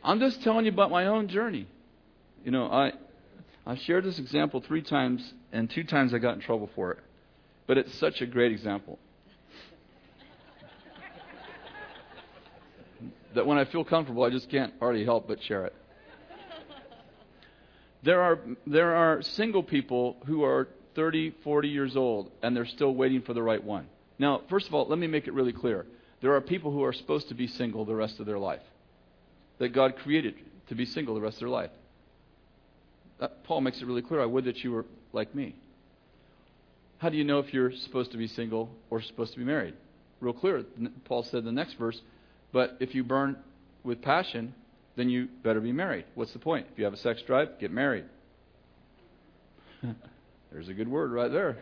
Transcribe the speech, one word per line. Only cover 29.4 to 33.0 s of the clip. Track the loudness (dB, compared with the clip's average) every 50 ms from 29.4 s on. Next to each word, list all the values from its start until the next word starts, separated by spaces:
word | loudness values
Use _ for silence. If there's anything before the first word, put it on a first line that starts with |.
| -20 _ _ _
that | -4 0
God | 4 4 4 4 4
created | -2 -2 2 2 2 2 0 -6 -8 -18 -20 -20 -20 -12 -10
to | -4
be | -4 -4
single | -4 -4 -6 -4 -2 -2
the | -2
rest | -2 -4 -6 -6
of |
their | -6 -4
life. | -2 -2 -4 -6 -12 -18 -20 -20 -20 _ -20 _ _ _ -20 _ _ _ _ _ _ _ _ _ _ _ _ _ _ _